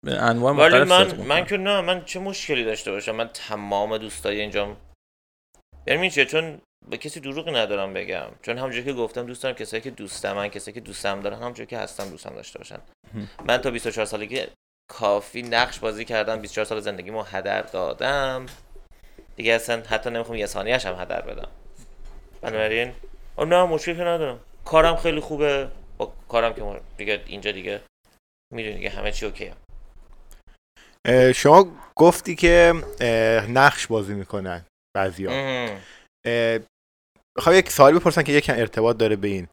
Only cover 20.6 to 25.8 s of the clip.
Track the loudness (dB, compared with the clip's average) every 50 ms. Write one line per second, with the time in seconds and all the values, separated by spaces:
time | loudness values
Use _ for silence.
20.6 | -2 -2 -2 -2 -2 -4 -8 -8 -8 -8 -8 -8 -8 -10 -12 -12 -14 -14 -16 -20
21.6 | -20 -20 -20 -20 -20 -20 -18 -18 -18 -16 -16 -18 -20 -20 -20 -12 -10 -6 -4 -2
22.6 | -2 0 0 -2 -4 -4 -8 -14 -16 -18 -18 -18 -18 -14 -6 -4 0 4 4 4
23.6 | 4 4 0 -2 -2 -4 -6 -4 -2 -2 -2 -2 -2 -6 -6 -10 -16 -20 -20 -18
24.6 | -8 2 4 6 6 6 4 2 0 -2 -2 -2 -4 -6 -4 0 0 0 0 0
25.6 | -2 -6 -10 -14